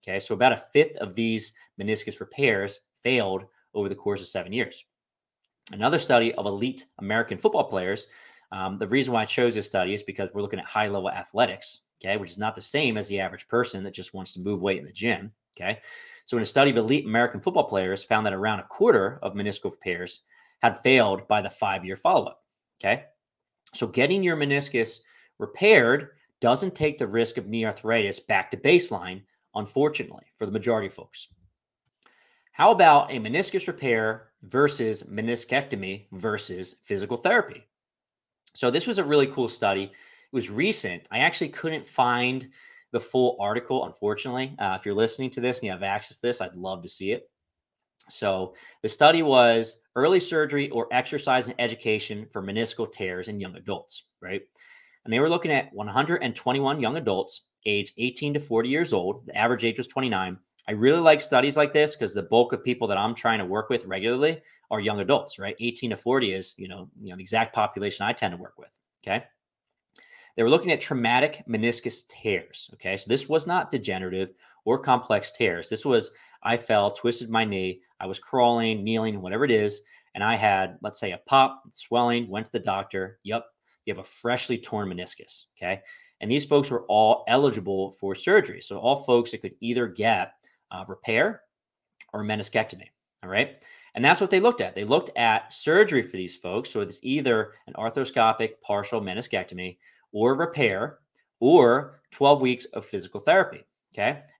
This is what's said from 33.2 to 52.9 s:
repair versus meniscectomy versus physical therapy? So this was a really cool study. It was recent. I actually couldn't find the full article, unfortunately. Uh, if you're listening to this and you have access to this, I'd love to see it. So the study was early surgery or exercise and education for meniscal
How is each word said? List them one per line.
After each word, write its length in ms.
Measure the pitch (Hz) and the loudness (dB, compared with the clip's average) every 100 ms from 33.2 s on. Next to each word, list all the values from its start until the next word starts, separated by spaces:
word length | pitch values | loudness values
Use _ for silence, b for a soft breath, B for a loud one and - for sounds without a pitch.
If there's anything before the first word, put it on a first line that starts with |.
| 107 147 190 190 180 | -2 -2 -2 -4 -6
repair 640 | - 135 113 110 110 - _ | -6 0 2 0 -4 -12 _
versus 600 | 95 131 143 143 113 107 | -4 2 2 2 -4 -4
meniscectomy 1040 | - 101 113 117 - 131 139 107 95 101 _ | -8 -6 -4 -4 -2 -2 -2 -8 -8 -10 _
versus 640 | 95 110 104 - 92 92 - | -6 -4 -4 -6 -10 -12 -16
physical 340 | - 101 101 120 | -6 -6 -4 -2
therapy? 480 | 180 226 - - _ _ _ _ _ _ _ _ _ | 2 2 0 -12 _ _ _ _ _ _ _ _ _
So 180 | - 123 | -2 0
this 160 | 143 202 | 0 0
was 120 | 202 | -2
a 60 | |
really 240 | 147 147 135 | 4 4 4
cool 200 | 131 117 | 0 -4
study. 360 | - 104 98 | 0 0 0
It 80 | 98 b b b b | -4 b b b b
was 180 | 131 101 | -6 -4
recent. 540 | 104 110 113 98 87 _ | -2 -2 -2 -6 -10 _
I 100 | 110 | 2
actually 300 | 156 - 151 | 2 2 -8
couldn't 360 | - 165 156 - | -6 -6 -8 -6
find 640 | - 123 120 123 131 127 B B B B | 0 2 2 0 -2 -10 B B B B
the 80 | 117 | -6
full 380 | - 127 127 - | -2 2 2 2
article, 460 | 101 117 120 131 - | -2 -4 -2 -4 -4
unfortunately. 680 | - 104 107 135 123 135 139 | -4 -4 -4 -6 -6 -6 -6
Uh, 180 | 101 95 | -6 -4
if 60 | |
you're 100 | 104 | -4
listening 360 | 101 113 - 131 | 0 0 0 -8
to 100 | 127 | -4
this 180 | 123 123 | -4 -4
and 60 | |
you 60 | 104 | -6
have 120 | 92 | -6
access 360 | 98 101 - - | -4 -6 -8 -6
to 40 | |
this, 200 | 123 - | -4 -4
I'd 120 | 90 | -8
love 280 | 90 95 92 | -8 -10 -8
to 60 | 87 | -10
see 240 | - 95 | -8 -6
it. 180 | 120 - _ _ _ _ _ _ _ - | -6 -8 _ _ _ _ _ _ _ -18
So 460 | - 107 95 92 B B B | -6 -2 -2 -6 B B B
the 60 | 110 | -8
study 340 | - 151 165 | 4 6 6
was 560 | 156 131 120 117 113 - _ | 4 6 6 4 0 -12 _
early 240 | 127 147 185 | 0 4 4
surgery 500 | 180 160 147 143 143 | 2 0 0 -2 -2
or 180 | 117 117 | -4 0
exercise 560 | 123 127 143 143 127 117 | -2 -2 -4 0 0 0
and 80 | - | -4
education 680 | 120 113 117 107 - 107 107 | -4 -2 -2 -2 -4 -12 -10
for 160 | 107 | -10
meniscal 480 | 95 107 113 - 110 | -6 -4 -4 -4 -8